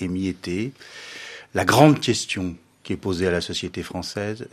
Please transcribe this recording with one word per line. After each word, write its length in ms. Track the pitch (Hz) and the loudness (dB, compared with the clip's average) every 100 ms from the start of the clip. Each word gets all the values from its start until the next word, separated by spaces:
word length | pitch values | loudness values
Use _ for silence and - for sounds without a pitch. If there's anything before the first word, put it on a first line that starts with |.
émiettée. 720 | 92 92 95 90 - 90 123 - - - - - - - - | -4 -2 -2 -4 -4 -4 -4 -8 -18 -18 -16 -16 -16 -16 -6
La 140 | 95 92 | -2 4
grande 340 | 127 151 139 | 8 8 8
question 540 | - 110 - 101 92 85 _ _ | 2 0 -2 -4 -4 -6 _ _
qui 100 | - | -6
est 20 | 92 | -4
posée 300 | 98 87 92 | -2 0 2
à 40 | |
la 120 | 87 | 2
société 400 | 85 85 90 92 | -2 -6 -6 -8
française, 680 | 85 92 87 104 104 113 - | -8 -8 -8 -6 -6 -8 -12